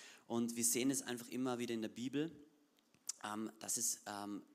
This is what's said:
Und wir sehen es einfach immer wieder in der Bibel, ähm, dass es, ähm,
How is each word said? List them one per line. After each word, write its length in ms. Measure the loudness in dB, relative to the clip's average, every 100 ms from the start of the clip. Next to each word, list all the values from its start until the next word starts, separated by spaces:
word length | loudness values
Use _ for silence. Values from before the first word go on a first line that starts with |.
| -16 -14 0
Und 280 | 2 4 4
wir 80 | 4
sehen 260 | 4 4
es 100 | 2
einfach 280 | 0 -4 -4
immer 280 | 0 0 2
wieder 140 | 0
in 80 | 0
der 80 | -2
Bibel, 400 | -2 0 0 0 -4 -18 _ _ _ _ _ -8 -6
ähm, 260 | -4 -2 -4 -4
dass 180 | -2 0
es, 240 | 0 0 -4
ähm, 380 | -6 -4 -6 -8